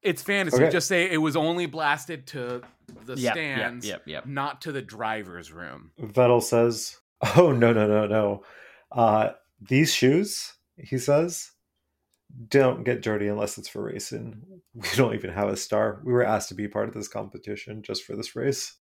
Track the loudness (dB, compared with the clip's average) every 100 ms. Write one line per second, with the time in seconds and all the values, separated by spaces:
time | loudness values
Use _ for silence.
0 | -2 -2 -2 -2 2 4 4 4 2 0
1 | 2 0 0 0 0 -2 -4 -4 -2 -2
2 | -4 -12 -10 -10 -8 -8 -12 _ -20 -20
3 | -12 -4 -2 -2 -4 -4 -6 -6 -10 -10
4 | -10 -12 -8 -6 -6 -8 -10 -10 -10 -8
5 | -4 -4 -8 -14 -16 -16 -14 -16 -20 _
6 | -4 4 6 6 4 4 4 0 -8 -14
7 | _ _ 2 6 6 8 6 6 4 4
8 | 4 2 2 0 -8 -20 -20 -20 _ 2
9 | 4 4 2 -2 _ _ 0 2 4 4
10 | 4 4 0 -6 -10 -16 _ _ -8 -6
11 | 2 2 2 -6 -12 _ _ _ _ _
12 | _ _ _ -20 0 4 4 2 -2 -2
13 | -2 -2 -2 -2 -4 -6 -14 -10 -8 -8
14 | -10 -10 -12 -16 -20 -20 _ -12 -6 0
15 | 2 0 -6 -4 -4 -4 -4 -2 -2 -4
16 | 0 0 2 0 -2 -8 -6 -4 -6 -8
17 | -10 -10 -12 -14 -12 -12 -10 -14 -10 -10
18 | -8 -10 -10 -4 -4 -4 -8 -14